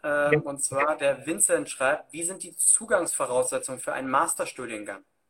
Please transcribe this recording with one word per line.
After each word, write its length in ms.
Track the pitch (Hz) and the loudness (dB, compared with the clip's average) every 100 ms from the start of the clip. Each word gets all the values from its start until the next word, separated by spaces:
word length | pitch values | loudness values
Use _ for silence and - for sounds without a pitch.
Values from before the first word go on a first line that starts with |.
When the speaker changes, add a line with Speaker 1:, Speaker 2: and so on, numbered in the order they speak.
Speaker 1:
Ähm, 300 | 151 147 147 | -2 2 4
Speaker 2:
Ja. 60 | 151 | 4
Speaker 1:
und 220 | 147 139 | 2 -4
zwar, 320 | - 135 147 151 | -4 0 0 2
der 300 | 139 131 127 | 0 0 -2
Vincent 460 | 170 - 165 143 | 0 4 2 0
schreibt, 420 | - 135 156 - | 0 0 0 -4
wie 80 | 151 | -8
sind 220 | 170 185 | -6 -8
die 120 | - - | -10 0
Zugangsvoraussetzungen 1300 | - - 220 202 160 - 135 123 127 131 123 123 | 2 2 2 2 2 -2 0 2 2 -2 -6 -8
für 120 | - | -6
einen 180 | 143 131 | -6 0
Masterstudiengang 920 | 135 165 - 175 - 120 107 104 98 _ _ | 2 2 0 -4 -6 -8 -8 -10 -12 _ _